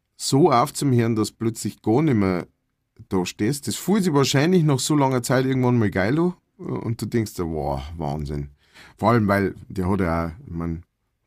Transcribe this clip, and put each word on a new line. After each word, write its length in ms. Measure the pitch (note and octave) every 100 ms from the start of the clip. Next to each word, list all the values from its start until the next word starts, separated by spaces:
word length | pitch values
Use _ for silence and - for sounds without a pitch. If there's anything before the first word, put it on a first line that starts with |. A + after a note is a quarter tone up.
| _ _
so 360 | - C3+ E3
aufzuhören, 640 | B2 C#3 - C#3+ B2 A#2 A2
dass 140 | G#2
plötzlich 480 | - A2+ A#2 G#2+ -
gar 200 | - A#2
nicht 140 | D#3+ A2+
mehr 320 | F#2+ F2+ - _ _ _ _ _ -
da 160 | G2 F2
stehst, 420 | - G#2+ C#3+ -
das 80 | -
fühlt 300 | - G#3 F#3
sich 80 |
wahrscheinlich 500 | C#3+ C#3 C#3+ D#3 F#3
nach 160 | D3+ C3+
so 160 | - D3+
langer 260 | C3+ B2+
Zeit 240 | B2 C3 C3
irgendwann 320 | C3 B2+ B2
mal 140 | G#2
geil 260 | F#2+ G2 D3
an. 160 | F3 - _ _
Und 440 | - B2+ A2 A#2
du 40 | A2
denkst 260 | A#2+ G#2
dir, 120 | - E2
wow, 360 | D#2+ C#2+ C#2 C#2 E2
Wahnsinn. 540 | D2+ D2+ C#2+ D2 C#2+ - _ - - _
Vor 120 | G2+
allem, 160 | A#2 G2+
weil 280 | G2 G2 - -
der 220 | - F2+
hat 100 | G2
ja 280 | F2+ E2 E2
auch, 40 | E2 -
ich 60 |
mein, 300 | E2+ E2+ E2 - _ _ _